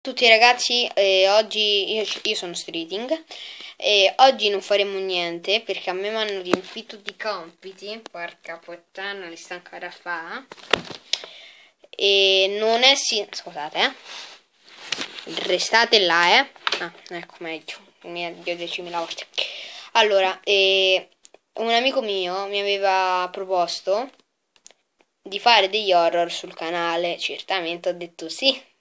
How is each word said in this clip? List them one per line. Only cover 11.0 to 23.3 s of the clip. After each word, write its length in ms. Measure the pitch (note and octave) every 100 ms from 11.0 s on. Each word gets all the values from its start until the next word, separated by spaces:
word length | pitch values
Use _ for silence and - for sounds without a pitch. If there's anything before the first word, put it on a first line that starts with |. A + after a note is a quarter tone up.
| - - - - - - _ _ -
E 680 | - G3+ G3 G3 F#3+ F#3+ G3+
non 240 | A3 A#3
è 120 | B3+ C#4
sì, 300 | - A3 G3+
scusate, 480 | - - E3+ D3+ -
eh. 140 | A#3+ C4 - - - - _ _ _ - - - - - - E3 F3+
Restate 540 | F3+ - A3+ A#3 A3
là, 380 | F3+ E3 E3+ A3+
eh. 120 | C#4+ - - -
Ah, 120 | E3+ - -
ecco, 280 | F3 E3+ -
meglio, 380 | E3+ D#3+ - - - _
mi 240 | E3+ F3 F3
avvio 300 | F3 E3+ F3
diecimila 420 | E3+ - F3 E3+
volte. 280 | E3 - - - - - - - -
Allora, 460 | A#3 G#3+ G3 F#3+ F#3
eh, 680 | - G3 F#3+ F#3+ F#3+ F#3 - _ _ _ _
un 160 | - A3+
amico 320 | A#3 C4 C4
mio 440 | A3 G3 F3+ F#3 G3
mi 120 | G3+
aveva 680 | G3+ G3+ G3 F#3+ F#3 F#3 F3+